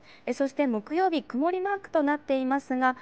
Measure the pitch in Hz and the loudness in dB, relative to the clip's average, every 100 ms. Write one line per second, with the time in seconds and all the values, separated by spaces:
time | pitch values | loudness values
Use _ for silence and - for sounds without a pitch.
0 | - - - 247 269 - 277 220 208 320 | -20 -12 -6 -2 -2 0 0 0 -2 0
1 | 381 311 - 240 330 370 381 392 - 320 | 2 0 -2 -2 0 0 -2 -4 -2 0
2 | 285 294 - 269 262 269 - 254 254 254 | 2 0 -2 -2 0 -2 -2 0 0 -2